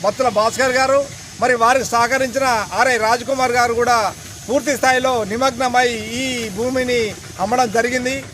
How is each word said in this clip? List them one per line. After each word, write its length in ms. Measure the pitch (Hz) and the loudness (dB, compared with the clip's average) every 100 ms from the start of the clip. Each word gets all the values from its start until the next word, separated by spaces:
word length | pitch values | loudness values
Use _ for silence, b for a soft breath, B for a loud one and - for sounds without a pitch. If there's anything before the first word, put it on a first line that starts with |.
బత్తుల 260 | 190 208 262 202 | -2 0 0 2
భాస్కర్ 360 | 220 220 262 254 | 0 2 0 2
గారు 200 | 262 277 285 - - - | 2 2 0 -10 -18 -2
మరి 120 | 226 240 | 0 4
వారికి 240 | 226 269 196 | 4 4 2
సహకరించిన 540 | 233 233 262 262 233 262 226 202 190 | 0 2 0 0 0 0 0 -2 0
ఆర్ఐ 160 | 262 240 220 | 2 2 2
రాజ్కుమార్ 480 | 240 240 269 254 247 | 0 0 0 2 2
గారు 140 | 240 233 | 2 2
కూడా 180 | 240 240 196 - - - - | 2 2 0 -4 -16 -16 -2
పూర్తి 260 | 269 254 254 | -2 0 0
స్థాయిలో 340 | 262 254 262 247 208 | 2 2 2 0 -2
నిమగ్నమై 560 | 226 269 240 254 247 247 226 214 233 | 0 -2 0 0 2 2 0 -6 -4
ఈ 20 | 262 247 226 190 | -4 -4 -6 -4
భూమిని 440 | 247 262 247 247 220 175 - - | -2 -2 0 0 -2 -6 -14 -6
అమ్మడం 240 | 196 247 247 214 | -2 0 2 2
జరిగింది. 380 | 233 254 247 269 262 | 0 -2 -4 -6 -8